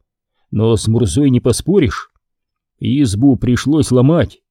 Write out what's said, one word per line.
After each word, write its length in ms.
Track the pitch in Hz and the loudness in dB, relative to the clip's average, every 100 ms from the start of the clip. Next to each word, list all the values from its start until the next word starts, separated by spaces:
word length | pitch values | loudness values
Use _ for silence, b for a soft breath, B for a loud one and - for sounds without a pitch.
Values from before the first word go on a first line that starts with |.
| _ _ _ _ - | _ _ _ _ -8
но 260 | 101 113 110 | -2 0 0
с 100 | 107 | 0
Мурзой 420 | 117 107 139 143 | 0 0 0 0
не 120 | 123 | 2
поспоришь. 680 | 127 - - 196 107 - - _ _ _ _ _ _ - | 0 -4 -2 0 0 -4 -14 _ _ _ _ _ _ -10
Избу 560 | 107 139 123 98 139 117 | -4 -2 -2 2 2 2
пришлось 560 | 120 120 131 156 120 | 0 -2 0 0 2
ломать. 500 | 123 135 170 107 _ _ | 2 2 2 -2 _ _